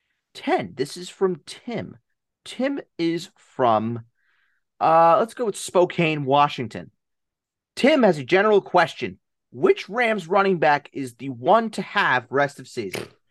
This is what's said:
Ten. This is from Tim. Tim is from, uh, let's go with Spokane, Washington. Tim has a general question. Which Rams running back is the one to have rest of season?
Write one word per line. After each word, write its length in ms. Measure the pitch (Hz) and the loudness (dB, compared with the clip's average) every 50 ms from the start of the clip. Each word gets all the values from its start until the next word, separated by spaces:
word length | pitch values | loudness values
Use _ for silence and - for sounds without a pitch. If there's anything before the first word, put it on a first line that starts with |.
| _ _ _ _ _ _ _ | _ _ _ _ _ _ _
Ten. 400 | - - 277 359 - - 175 - | -10 -4 -2 -2 -2 -4 -6 -6
This 220 | - 143 - - | -8 -8 -8 -8
is 120 | 180 180 - | -16 -16 -16
from 320 | - - 196 185 175 - _ | -6 -2 -2 -2 -2 -4 _
Tim. 520 | - - - - 233 233 143 90 - - _ _ _ _ _ _ _ _ _ _ | -20 -20 -16 -14 -10 -10 -8 -10 -10 -16 _ _ _ _ _ _ _ _ _ _
Tim 340 | - - - 254 285 277 277 - _ _ | -18 -8 -4 -4 -4 -4 -6 -10 _ _
is 320 | - 170 165 165 170 170 - _ | -4 -2 -2 -2 -4 -6 -10 _
from, 680 | _ _ _ - - 127 117 110 107 110 113 117 117 117 _ _ _ _ _ _ _ _ _ _ _ _ _ _ - | _ _ _ -4 0 2 2 2 2 0 -2 -6 -8 -10 _ _ _ _ _ _ _ _ _ _ _ _ _ _ -2
uh, 380 | - 151 165 165 165 165 165 - | 0 4 4 6 6 6 4 4
let's 140 | 226 226 - | 2 -2 -4
go 120 | - 247 | -6 -4
with 120 | 202 - | -4 -4
Spokane, 640 | - - - - 185 180 - - 175 170 156 156 147 139 | -8 -10 -2 2 2 2 2 2 0 0 0 0 -2 0
Washington. 640 | 131 139 143 147 143 - - 120 101 - 90 90 - _ _ _ _ _ _ _ _ _ _ _ _ _ _ _ _ - | 2 4 4 4 2 0 -6 -10 -8 -10 -14 -14 -14 _ _ _ _ _ _ _ _ _ _ _ _ _ _ _ _ -6
Tim 280 | - - 277 320 277 226 | 0 2 4 4 4 4
has 140 | 190 160 | 2 2
a 60 | 151 127 | 0 -2
general 380 | 117 175 190 208 220 208 190 | 0 2 2 4 4 4 2
question. 580 | - - - 180 165 151 - - 123 92 95 _ _ _ _ _ _ _ | 2 2 2 2 2 2 -2 -10 -10 -10 -10 _ _ _ _ _ _ _
Which 380 | - 123 156 208 392 - - - | -8 0 2 2 2 0 -2 -8
Rams 380 | 196 247 240 220 220 202 160 | -4 -2 -2 -2 -2 -4 -4
running 300 | 160 202 196 196 196 185 160 | 0 0 2 2 2 0 2
back 300 | 160 151 147 143 _ - - | 2 2 2 0 _ -10 -12
is 220 | 139 135 123 - | -10 -10 -10 -12
the 140 | - 135 139 | -14 -14 -14
one 420 | 123 117 123 160 202 233 226 220 | -12 -4 0 2 2 2 2 -2
to 100 | - 202 | -8 -10
have 460 | 185 - - 208 185 156 131 127 117 - | -10 -4 -2 -2 0 2 0 0 -2 -2
rest 300 | 123 139 143 139 - - | 0 0 0 0 -4 -12
of 80 | 127 | -20
season? 400 | - - 123 101 92 - - 78 - _ _ _ _ | -12 -10 -10 -10 -8 -8 -10 -10 -12 _ _ _ _